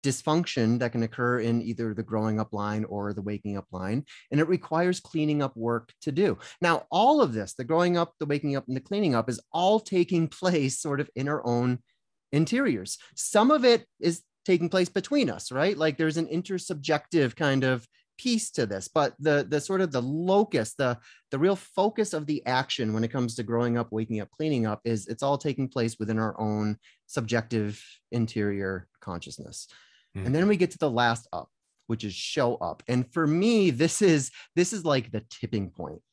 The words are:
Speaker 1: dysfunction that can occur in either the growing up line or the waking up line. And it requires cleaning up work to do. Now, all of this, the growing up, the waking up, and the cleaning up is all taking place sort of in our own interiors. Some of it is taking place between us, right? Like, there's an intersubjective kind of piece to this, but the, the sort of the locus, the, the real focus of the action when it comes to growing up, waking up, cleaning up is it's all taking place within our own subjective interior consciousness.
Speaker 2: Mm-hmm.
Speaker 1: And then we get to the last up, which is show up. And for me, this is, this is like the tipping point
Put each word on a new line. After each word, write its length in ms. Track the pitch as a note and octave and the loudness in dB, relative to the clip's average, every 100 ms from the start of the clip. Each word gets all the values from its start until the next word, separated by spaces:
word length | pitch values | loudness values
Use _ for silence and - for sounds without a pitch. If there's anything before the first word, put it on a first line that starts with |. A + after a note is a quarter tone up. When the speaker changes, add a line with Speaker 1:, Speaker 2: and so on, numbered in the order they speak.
Speaker 1:
dysfunction 720 | C#3 B2+ - D#3+ F3 - A2+ A#2+ | -2 -2 0 0 0 0 0 2
that 140 | A#2+ | 0
can 100 | A#2 | -2
occur 380 | A2+ A#2+ B2 B2 | -4 -2 0 0
in 200 | A#2 A#2+ | 0 -2
either 320 | A2+ A#2 A2+ | -2 -6 -6
the 120 | G#2 | -6
growing 340 | A2 A2 A2 G#2+ | -4 -2 0 -2
up 140 | G#2+ | -4
line 320 | G#2 G#2 G#2+ | -4 -4 -4
or 280 | G#2+ G2+ G#2 | -4 -6 -6
the 80 | G#2 | -6
waking 380 | G2 G#2 G#2 G2+ | -6 -6 -6 -8
up 80 | - | -8
line. 320 | F#3 F#3 A#2+ - - _ | -8 -4 -4 -6 -20 _
And 100 | C#3+ | 0
it 60 | D#3+ | 2
requires 540 | F3+ - D#3+ F3+ F3+ | 0 0 0 0 -2
cleaning 420 | - D#3+ D3+ D3 | -4 -2 0 0
up 140 | C3+ A#2 | -2 -4
work 360 | A2+ A#2 A2+ _ | -2 -2 -6 _
to 100 | - | -6
do. 260 | C3+ F#3+ G2 - - | 0 0 0 -8 -2
Now, 260 | F3 E3 - | 0 0 0
all 320 | F3 A#3+ D4+ | 2 4 6
of 120 | F#3 | 4
this, 220 | A2 G2+ | 0 -6
the 100 | - | -8
growing 340 | B2 D#3+ F3 F3 | 0 2 4 2
up, 160 | E3+ _ | 0 _
the 60 | D3 | -2
waking 280 | D3 D3 | -2 0
up, 140 | C#3 - | -4 -4
and 80 | C3 | -8
the 40 | |
cleaning 360 | - G3+ F#3+ A#2 | -4 0 2 2
up 120 | A2+ | 0
is 120 | A2+ _ | -6 _
all 280 | D#3+ F#3 G#3+ | 0 4 2
taking 480 | - F#3 F3 F3 D#3+ | 2 0 2 2 0
place 520 | - F#3 E3+ C3+ - | 0 0 2 0 -2
sort 200 | D#3 C#3 | -2 -2
of 100 | - B2 | -4 -4
in 120 | C#3 | -4
our 160 | D3+ | -2
own 360 | A#2+ A#2+ B2 B2 _ _ _ _ _ | 0 2 2 -2 _ _ _ _ _
interiors. 680 | C#3+ D#3+ A#3+ C4+ A2+ - - - - | 0 2 2 0 -2 -6 -12 -14 -10
Some 340 | - G3+ A#3+ | 0 4 4
of 140 | D4+ | 6
it 220 | B3 A#3 - _ | 6 4 0 _
is 240 | E3+ E3 _ _ | -2 -2 _ _
taking 240 | - F3+ E3+ | 2 2 2
place 200 | F#3+ F3+ | 0 0
between 400 | G3 - C#4+ F#3 | -2 0 0 0
us, 220 | F2 - | -2 -6
right? 260 | B2+ F3 E3 | 0 0 2
Like, 220 | D#3 C#3 | 0 2
there's 180 | D#3+ D#3 | 0 0
an 120 | E3 | -2
intersubjective 1040 | D#3+ F3+ F#3 - D#3+ C#3 D3 - E3+ C3 | -4 -4 -6 -6 -8 0 0 2 2 2
kind 300 | - D3 C3+ | 2 2 4
of 200 | C3 B2 - _ _ - | 2 0 -4 _ _ -8
piece 340 | B3+ A3+ - | -2 -2 -2
to 140 | - G3+ | -2 -2
this, 200 | G3 - | -2 -2
but 280 | D#3 C#3 - | 0 0 0
the, 280 | D3+ C#3+ G2+ | 2 2 2
the 120 | D3 | -4
sort 200 | - F#3+ | 0 0
of 100 | F#3 | 0
the 120 | C3 | 0
locus, 720 | B2+ D3+ F3+ G3 G#3 C3+ G#2+ | -2 -2 2 2 4 0 -2
the, 220 | - B2+ A#2+ - - _ | -2 -2 -2 -10 -20 _
the 60 | C3+ | 0
real 160 | F3+ F#3+ | 2 2
focus 560 | - - G3+ A3 G#3+ | -4 0 0 0 -2
of 140 | D#3 D3 | -2 -4
the 200 | D3 - | -4 0
action 480 | B2+ C3 - A2 | 0 0 -2 -2
when 80 | A2 | 0
it 100 | A#2 | -2
comes 220 | C3+ A#2+ | -2 -4
to 80 | A#2 | -4
growing 340 | A2 A#2 A#2+ A#2+ | -2 0 0 0
up, 120 | A#2 | -2
waking 300 | A2 A2+ A2 | -4 -4 -6
up, 100 | G2 | -8
cleaning 340 | - D#3 C3 | -6 -2 0
up 160 | A2 G#2 | 0 -2
is 240 | A#2 A2+ - | -4 -4 -4
it's 160 | A2+ | -4
all 140 | C#3 C#3 | -2 0
taking 300 | D3+ C3+ C3 | -2 -4 -4
place 280 | C3 A#2 A#2 | -2 -2 -2
within 220 | G#2+ A2 | -4 0
our 200 | A2 - | -2 -2
own 360 | G#2+ G#2+ G#2+ G#2 _ _ _ | -2 0 -2 -4 _ _ _
subjective 760 | - A2+ A#2 A#2 A#2 G#2 G#2+ - - _ | -6 -2 -2 0 -4 -4 -8 -16 -20 _
interior 720 | A#2+ A2+ A2 G#2 G2+ F#2+ F#2+ - _ | -2 -2 0 -2 -2 -4 -6 -10 _
consciousness. 680 | - F2 D#2 - - - - - _ _ _ G2 | -10 -10 -10 -16 -14 -16 -18 -20 _ _ _ -6
Speaker 2:
Mm-hmm. 100 | F#2+ | 0
Speaker 1:
And 80 | |
then 140 | D3 G3 | 2 4
we 80 | G3+ | 4
get 140 | F3+ | 2
to 60 | - | 2
the 120 | D3+ | 0
last 380 | A#2+ A#2+ A#2 - | 4 2 2 -6
up, 160 | F2 - _ _ _ - | -12 -12 _ _ _ -6
which 160 | A2+ | -4
is 120 | G#2+ | -4
show 420 | F2+ - D#3 B2 A#2+ | -8 -6 0 0 0
up. 260 | E2+ D2 - | -6 -8 -2
And 220 | B2 B2+ | -2 0
for 140 | E3+ D3+ | -2 0
me, 440 | E3 G#3+ A3+ F#3 | 2 4 4 4
this 320 | A#2+ E3 - | 2 0 4
is, 280 | G3 D#3 B2+ - - E3 | 4 4 0 -10 -4 0
this 160 | F3+ | 0
is 120 | A3 | 0
like 280 | E3 C3+ A2+ | 0 0 0
the 100 | G#2+ - | -10 -10
tipping 420 | - A2 G#2+ F#2 | -10 -4 -2 -4
point 300 | - D2+ D#2+ _ | -8 -12 -12 _